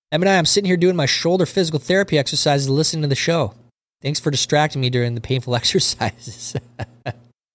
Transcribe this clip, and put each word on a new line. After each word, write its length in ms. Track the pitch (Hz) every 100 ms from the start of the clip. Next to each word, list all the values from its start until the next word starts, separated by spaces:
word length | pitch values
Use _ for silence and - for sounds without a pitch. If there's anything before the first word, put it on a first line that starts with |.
| -
"Em 120 | 156
and 60 | 190
I, 100 | 190
I'm 80 | 160
sitting 200 | 208 196
here 80 | 180
doing 180 | 180 175
my 80 | 165
shoulder 380 | - 165 185
physical 340 | 165 196 165 156
therapy 380 | - 190 196 151
exercises, 520 | 131 147 151 143 135
listening 340 | 135 156 160
to 60 | 147
the 60 |
show. 400 | 135 - 170 113 - _ _ _ _
Thanks 180 | 139 151
for 100 | 156
distracting 500 | 135 - 147 151 139
me 80 | 127
during 260 | 127 120
the 60 | 117
painful 340 | - 131 123 120
<laughs> 40 |
exercises." 920 | - 190 - - 110 - - - - - - - 120 _ 127 - - _ _